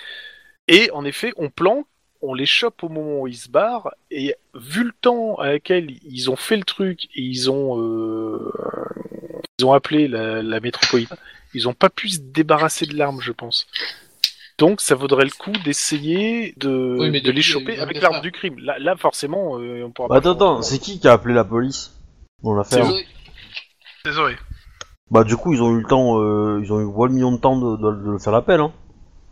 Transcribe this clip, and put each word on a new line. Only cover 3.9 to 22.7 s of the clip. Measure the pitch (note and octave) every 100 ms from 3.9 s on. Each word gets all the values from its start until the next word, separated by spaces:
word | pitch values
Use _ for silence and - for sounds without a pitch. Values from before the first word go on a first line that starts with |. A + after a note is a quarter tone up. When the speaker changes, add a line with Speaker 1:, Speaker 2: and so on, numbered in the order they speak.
| - _
Speaker 1:
et | D3 C#3 - _
vu | - A#2+ F3
le | A#3+ -
temps | B3 A#3+ A3 G3+
à | C#3+
laquelle | D3 - F#3 D#3 B2+
ils | C#3+ B2+ B2+
ont | C3
fait | - A3
le |
truc, | F3+ - F#3+ F3 -
et | -
ils | B2+ B2+ B2+
ont, | C#3 C3+ A#2
euh... | A2+ A2+ A2+ A2+ A2 - - - - - - - - - - - - -
ils |
ont | C3
appelé | C3+ - D3+ D3
la, | A2 A2+ A2
la | A2 A2
métropolitaine, | A#2 - - B2 A#2 - - - _
ils | B2+ A#2
ont |
pas | A#2+ F#3
pu | - G#3+
se | F3
débarrasser | C3+ C#3 D#3 D3+ D#3 - D#3
de | D3
l'arme, | C#3+ C3+
je | A#2+
pense. | A#2 A#2+ - - - - - - _ - - - -
Donc | D#3+ G#3
ça | -
vaudrait | C3 C#3 C3
le | C#3
coup | - - G#3
d'essayer | D#3 C#3+ - D3+ D3+ F3+ G#3+ A#3 G#3+ C3+
de, | C3+ C3 B2+ B2+
Speaker 2:
Oui, | D#3
mais | D3
Speaker 1:
de | B2+
les | C3+
Speaker 2:
depuis, | D#3
il |
y | D3
a |
eu |
Speaker 1:
choper | C3 -
avec | - D3
Speaker 2:
vingt-quatre |
Speaker 1:
l'arme | F3 D#3+
Speaker 2:
heures. |
Speaker 1:
du | E3
crime. | - F#3 B2
Là, | B2+ C3+
là | D3
forcément, | F#3 D3+ - C#3+ F#3 F3+ B2
euh, | A#2+ A#2+ A#2+
on |
pourra | - B2
Speaker 3:
Bah, | B2+
Speaker 1:
pas |
Speaker 3:
attends, | F3 F3+
Speaker 1:
faire | G3
Speaker 3:
attends, | B2+
c'est | A2 C3+
qui | - F#3+
qui | C#3
a |
appelé | A#2 A#2+
la | A#2+
police | G2+ A2+ C3 - - - - _ - _
dans | A2
l'affaire ? | G#2 G2+